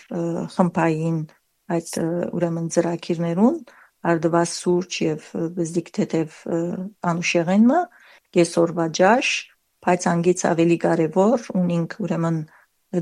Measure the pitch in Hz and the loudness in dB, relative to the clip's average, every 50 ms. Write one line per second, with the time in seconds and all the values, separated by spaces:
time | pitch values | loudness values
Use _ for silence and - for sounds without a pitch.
0 | - _ - 175 170 170 165 170 165 165 - - 185 175 170 185 165 165 160 156 | -14 _ -8 -6 -4 -4 -4 -4 -6 -4 -2 0 0 0 2 0 0 0 0 0
1 | 160 165 165 160 156 156 - _ _ _ _ _ _ - 180 170 165 - - - | -2 -2 -2 -4 -4 -8 -12 _ _ _ _ _ _ -6 -6 -4 -4 -4 -4 -4
2 | 165 160 170 175 175 - - 175 170 170 165 165 165 165 - 175 170 170 170 165 | -2 -2 -2 -4 -4 -4 -4 -4 -4 -2 -2 -4 -6 -2 0 0 0 0 -4 -6
3 | - - 180 165 170 170 170 175 208 247 330 339 - - - - - _ _ _ | -6 -6 -4 -4 -2 -2 2 2 4 2 2 0 -6 -14 -20 -20 -20 _ _ _
4 | - 175 170 165 156 170 160 170 170 165 - - - 180 175 175 180 180 - - | -2 0 0 2 2 2 2 2 2 0 -2 -4 -2 0 0 0 0 -4 -6 -4
5 | - 165 156 156 - - - - 165 160 175 185 170 160 170 175 165 - - - | -2 -2 -2 -4 -8 -10 -6 -6 -6 -4 -4 -4 -6 -4 -2 -4 -6 -4 -4 -4
6 | 165 156 - 160 160 156 - - - - - 165 165 175 175 - 185 196 - _ | -4 -2 -2 -2 -2 -4 -6 -12 -8 -4 -2 -2 -2 -2 -4 -6 -8 -10 -10 _
7 | - 180 170 175 170 - - 175 165 165 185 208 226 240 277 339 359 349 _ _ | -4 -2 -2 -2 -2 0 0 0 0 2 4 6 6 6 6 4 0 -2 _ _
8 | _ - - _ _ _ - 180 170 170 - - 170 165 170 175 165 165 156 - | _ -20 -20 _ _ _ 2 2 2 4 2 2 0 2 0 -2 -4 -2 0 2
9 | 185 190 220 254 285 - - - - - _ _ _ _ _ _ - - 180 180 | 4 4 4 4 2 0 -2 -4 -6 -10 _ _ _ _ _ _ -2 0 0 0
10 | - 180 175 170 165 180 175 175 - 160 170 160 165 170 170 165 - 170 170 165 | 0 0 0 2 2 2 2 2 0 0 2 2 4 4 2 2 2 0 2 2
11 | 165 151 156 185 190 208 262 247 - - - 190 180 175 170 170 165 160 - - | 0 0 2 2 4 4 2 0 -2 -4 -2 -2 0 0 0 -2 -2 -4 -6 -8
12 | 208 170 160 165 165 165 165 160 156 156 _ _ _ _ _ _ _ _ - 180 | -6 -4 -2 -2 0 0 -2 -2 -4 -8 _ _ _ _ _ _ _ _ -4 0